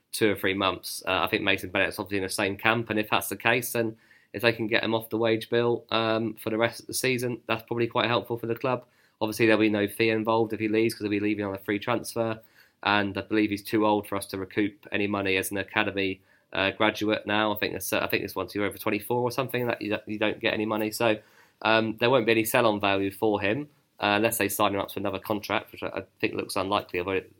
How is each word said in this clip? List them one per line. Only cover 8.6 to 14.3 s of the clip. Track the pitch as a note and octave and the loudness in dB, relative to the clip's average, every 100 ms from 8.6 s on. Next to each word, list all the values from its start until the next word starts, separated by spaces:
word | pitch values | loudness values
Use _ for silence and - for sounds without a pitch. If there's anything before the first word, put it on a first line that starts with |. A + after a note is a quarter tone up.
| C3 B2 - _ _ _ | -2 -2 -4 _ _ _
Obviously, | A2 G#2+ A2+ | -4 2 6
there'll | G#2+ | 6
be | G#2+ | 4
no | G#2 G2+ | 4 0
fee | - A2+ | 0 0
involved | A2 G#2+ A2+ A2+ | 2 2 2 0
if | G#2 | -2
he | A2 | 0
leaves, | A2 A2+ | 2 2
'cause | A#2 | 0
he'll | G#2 | -2
be | G2+ | 0
leaving | G#2 G#2 | 0 -2
on | G2+ F#2+ | -2 -4
a | |
free | - G2+ | -4 -4
transfer, | A2+ A#2 - - A2+ A2 - _ _ _ | -2 -4 -4 -4 -4 -4 -10 _ _ _
and | - G#2 G2+ G2 | 2 2 2 -4
I | |
believe | F#2+ G#2+ G#2+ | -2 0 2
he's | G2+ | -2
too | - A2 | -2 2
old | G#2+ G#2 G2 | 4 2 0
for | G2 | -6
us | |
to | - | -6